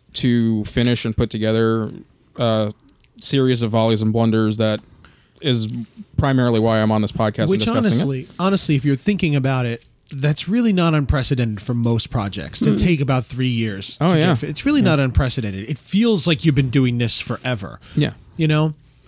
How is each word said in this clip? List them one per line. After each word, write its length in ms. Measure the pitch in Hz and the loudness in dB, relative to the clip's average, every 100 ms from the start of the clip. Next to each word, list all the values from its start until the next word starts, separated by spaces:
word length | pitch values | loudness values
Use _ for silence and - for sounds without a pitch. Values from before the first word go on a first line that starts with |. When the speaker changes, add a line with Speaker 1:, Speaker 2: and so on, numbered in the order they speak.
| _ | _
Speaker 1:
to 500 | - 127 120 113 110 | -2 0 2 2 0
finish 400 | 101 - 120 120 | -2 0 0 0
and 120 | 117 110 | -2 -2
put 140 | 117 | -2
together 600 | 110 110 110 113 113 107 - - _ _ - | -2 0 2 2 0 -4 -10 -20 _ _ -4
a 360 | 120 110 107 - _ _ _ - | -2 0 -2 -6 _ _ _ -10
series 420 | - 139 131 120 | -2 0 2 2
of 80 | 117 | 0
volleys 320 | 113 113 110 | 2 2 2
and 100 | 110 | 2
blunders 440 | 113 113 110 107 110 | 2 2 2 2 0
that 220 | 110 107 - - - _ _ - | 0 -2 -8 -20 -20 _ _ -8
is 280 | 156 120 107 120 110 - - - | -2 -2 -2 -8 -12 -16 -4 0
primarily 440 | 139 131 123 113 | 2 2 2 2
why 200 | 113 110 | 2 2
I'm 100 | 107 | 2
on 100 | 110 | 0
this 100 | 104 | -2
podcast 260 | - 110 107 | -2 -2 0
and 100 | 131 | 0
Speaker 2:
Which 100 | 202 | 0
Speaker 1:
discussing 240 | 214 254 | 0 0
it. 20 | 220 | 2
Speaker 2:
honestly, 420 | 123 147 131 - - | 2 0 -4 -10 -4
honestly, 380 | 185 196 - 143 | 0 0 0 0
if 80 | |
you're 120 | 143 135 | 0 -2
thinking 380 | - 202 165 | -2 -2 0
about 320 | 143 131 131 120 | 0 0 -2 -2
it, 160 | 117 _ _ - | -6 _ _ -16
that's 360 | 139 147 147 - | -4 -2 -2 -2
really 240 | 233 233 | 0 2
not 220 | 185 165 | 2 2
unprecedented 680 | 156 135 147 120 127 117 104 | 2 2 0 0 0 -2 -4
for 140 | - | -6
most 360 | 120 117 117 - | -2 0 0 -2
projects 500 | 123 101 92 71 - | -4 -4 -6 -10 -2
to 100 | - | 0
Speaker 3:
Mm. 80 | 202 | 2
Speaker 2:
take 220 | 180 160 | 2 2
about 240 | 135 131 | 0 -2
three 240 | 117 123 127 | -2 -4 -2
years 500 | 117 110 98 - - | 0 -2 -4 -8 -2
Speaker 1:
Oh, 120 | 170 | 2
Speaker 2:
to 60 | 170 | 4
Speaker 1:
yeah. 80 | 170 | 2
Speaker 2:
get 100 | 135 | 2
fi-, 80 | 151 | -2
it's 160 | 151 277 | -4 0
really 140 | 294 | 2
Speaker 1:
Yeah. 60 | 190 | 4
Speaker 2:
not 100 | 151 | 2
unprecedented. 680 | 131 - 131 135 110 95 110 | 2 2 0 -2 -4 -6 -8
It 100 | 151 | -8
feels 480 | - 190 233 208 175 | -2 0 2 2 2
like 180 | 156 | 2
you've 100 | 165 | 2
been 160 | 139 135 | 2 2
doing 280 | 135 127 120 | 2 2 0
this 220 | 117 - | -2 -2
forever. 600 | - 117 131 117 90 - - - | -4 -6 -4 -6 -6 -14 -8 -2
Speaker 1:
Yeah. 160 | - - - - | -2 -4 -16 -4
Speaker 2:
You 100 | 156 | 0
know? 260 | 156 156 151 - _ | 2 0 -4 -18 _